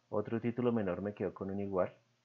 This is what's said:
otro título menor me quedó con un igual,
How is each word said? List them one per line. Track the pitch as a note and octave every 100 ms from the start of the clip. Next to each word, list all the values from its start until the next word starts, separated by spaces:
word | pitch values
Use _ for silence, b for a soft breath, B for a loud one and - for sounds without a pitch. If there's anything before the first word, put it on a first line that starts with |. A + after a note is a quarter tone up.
| _
otro | G#2 G#2 A2+
título | A#2 A#2 B2
menor | A#2 G2 F2
me | G2+
quedó | G2+ G2+
con | - G2
un | G2
igual, | G2 F#2+ F#2 - _ _